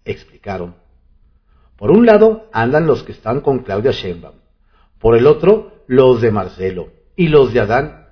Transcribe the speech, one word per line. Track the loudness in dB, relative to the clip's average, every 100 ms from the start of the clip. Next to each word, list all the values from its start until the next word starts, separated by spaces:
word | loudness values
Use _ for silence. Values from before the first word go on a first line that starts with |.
explicaron. | -14 -14 _ _ -14 -12 -14 -18 _ _ _ _ _ _ _ _ _ _
Por | 2
un | 4 4
lado | 4 2 0 -6
andan | -6 -2 0 0
los | -2
que | -6
están | -12 -8 -6
con | -4 -4
Claudia | -6 -4 -4
Sheinbaum, | -4 -8 -14 -18 _ _ _ _ _ _ _
por | 0 4
el | 4
otro | 2 2 0 -2 _ -2
los | 2 4 2
de | 0
Marcelo, | -2 -6 -8 -8 -8 -14 _ _ -4
y | 2
los | 2 2
de | 0
Adán, | -2 -2 -4 -12 _